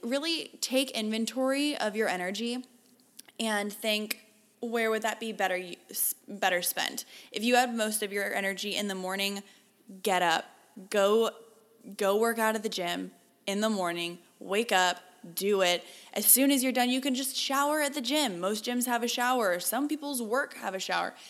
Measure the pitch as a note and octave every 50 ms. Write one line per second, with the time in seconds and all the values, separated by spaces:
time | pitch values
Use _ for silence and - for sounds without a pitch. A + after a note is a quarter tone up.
0 | - A#3 B3+ C#4 D4 E4 E4 D4+ - - - - - - B3 C4 C4+ - - A3+
1 | G#3+ G#3+ A3 A3 A3+ A3 - B3+ C4 C4 C4+ C#4 D4 D4 D4 - - G#3+ G3 A3
2 | A3 E3 F3+ F3+ F3+ F#3 G3+ G3+ A#3 A#3 A#3+ B3+ B3 - _ - _ _ _ _
3 | _ _ _ - - - - - A3+ A3 G#3+ G3+ G3+ G#3 G3+ - - A3 G#3+ G#3
4 | G#3+ G#3+ - - - - _ _ _ _ _ - - A#3 A3+ A#3 A3+ A3 A3 A3
5 | A3 A3 G#3+ - A3+ A3+ G#3 F#3 G3 F#3 F#3 F3+ F#3 F3+ F3 - - - - -
6 | - - - - _ - G#3 F#3+ G#3 F#3 F3+ F3 F3 - - - D#3 - - -
7 | - - - - - - - - G#3+ A#3+ B3 A#3+ B3 A#3+ A#3 A3+ G#3+ G#3+ G#3+ -
8 | G#3+ G3 G3+ G#3 G3+ G3+ - G3+ G3 G3 G3 F#3 G#3 G#3 F#3+ - G#3 G3+ F#3+ F#3+
9 | F#3 F#3 F#3+ G3 G3 G3 G3+ G3+ G3+ - - - _ _ _ _ _ - G3 F#3+
10 | - G#3+ F#3 F3+ F3+ E3+ D#3+ - - - - - - - - - F#3 - - G#3
11 | G3 G3+ G#3+ A3+ A3+ G#3+ - - - - - - - _ _ - - F#3 G3+ -
12 | G3+ G3 G3+ G#3+ A3+ A#3 A3+ A3+ A3 A3 A3 A3 G#3+ A3 - G3 F3 F3 F3 F3+
13 | F#3+ F#3 - - _ _ _ _ - - G3 G3+ G#3+ A3 A3 G3 F3+ E3+ E3+ F3
14 | E3+ E3+ F3 F3 - _ _ - G3+ F#3 G3 G#3 A#3 A#3 G#3 F#3 F#3 F3+ F3 -
15 | - - - - - F3 E3+ - F#3+ G3+ G#3 F#3+ F#3 F3 F3 F3 - - - -
16 | - - - - G#3+ - - A#3+ C4+ C#4 C#4+ C4 B3 C4 A3+ B3+ B3 B3 B3+ C4
17 | C4 C#4+ B3+ B3+ C#4 C4 - - - - C4+ C#4 C#4+ D4 D4+ D#4 D4 C#4+ C#4+ D4
18 | A#3 A#3 C#4+ D4+ D4 A#3 F3+ E3+ F3+ G3 G#3+ G#3+ - B3 B3 B3 A#3+ B3 A#3+ A#3
19 | A#3 A#3+ A#3+ B3+ A#3+ B3 B3+ B3 A3 F#3+ F3 F3 F3 - G#3+ A#3+ C#4+ D4 D#4 D4
20 | D4 C#4+ C#4+ A#3+ A#3 G#3 A3+ C4 D4 - - - A#3 G3+ F#3 F#3+ - - F3+ F3
21 | E3+ - - - -